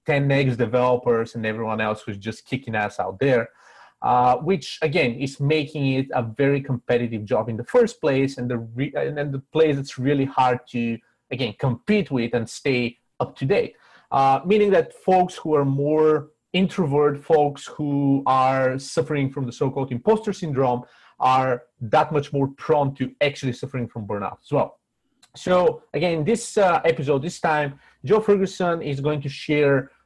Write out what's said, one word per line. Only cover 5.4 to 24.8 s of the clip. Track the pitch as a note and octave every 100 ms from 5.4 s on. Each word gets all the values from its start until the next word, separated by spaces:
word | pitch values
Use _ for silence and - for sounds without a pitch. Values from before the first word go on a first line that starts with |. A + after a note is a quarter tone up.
| C#3+ D#3 C#3+ D3+ C3+
it | C3 C3+
a | C3+
very | A#2 A2 C#3 C#3+
competitive | C#3 B2+ - B2 A#2+ A2+ G#2
job | G#2+ A2
in | A2+
the |
first | A#2+ B3 A3+ -
place, | D3+ C3+ C3+ C3+
and | B2
the | A#2+
re-, | A#2 A2+ C#3+ D3
and, | C#3 D3
and | C#3+
the | C3+ -
place | D#3 D#3 C#3
that's | C#3 -
really | B2+ C#3+
hard | C3+ C3+ B2+ B2 -
to, | A#2+ A#2 A#2 _ _ -
again, | A#2 B2 G2+
compete | C3+ A#2+ - G#3+ E3+
with | C3 A#2
and | A#2+ A2+
stay | - D3 B2+ A#2+ - _ -
up | - -
to |
date. | C#3 G3 - - _ - -
Uh, | C3+ C3+ C#3 E3
meaning | G#3+ G#3
that | F#3 D#3+
folks | - - F#3 F3+
who | - -
are | D3+
more | C#3 C#3 C#3+ D#3 D#3 D3+ D3 _ _
introvert, | F3+ F#3 - D#3+ C#3+ D3 C#3
folks | - D#3+ D3 C3+ -
who | - D3 C#3+ C#3 C#3
are | C3+ C3 C3 C3+ C3 C3+
suffering | C#3 - D3+ D3+ C3+
from | C#3
the | B2+
so-called | - C3+ C3+ C3+
imposter | B2 - G#3+ G#3+
syndrome, | G3 E3+ C3 C3 B2 C3+ _ _ -
are | B2+ C3 C3 B2 - -
that | A2+ D3+ D3+
much | D3+ C#3
more | C#3+ C3+ -
prone | - D3 C#3
to | C#3 B2+ -
actually | D3 C#3 C3+
suffering | A#2+ C3+ C3 A#2+
from | A#2+ G#2
burnout | G#2 G2 -
as | -
well. | C#3+ A2 -